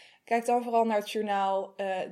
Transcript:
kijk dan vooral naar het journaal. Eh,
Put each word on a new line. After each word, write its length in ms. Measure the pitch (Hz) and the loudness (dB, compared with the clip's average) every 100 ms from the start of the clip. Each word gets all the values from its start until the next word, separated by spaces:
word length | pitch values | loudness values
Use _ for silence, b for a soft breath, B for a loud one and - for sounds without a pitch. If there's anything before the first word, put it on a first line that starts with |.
| B B | B B
kijk 200 | - 233 | -2 0
dan 180 | 233 240 | 2 0
vooral 220 | 233 233 | 2 2
naar 140 | 226 208 | 4 0
het 120 | 208 | -2
journaal. 640 | 220 214 196 196 190 190 - | -4 -2 0 0 0 -4 -6
Eh, 220 | 196 185 - | -4 -4 -6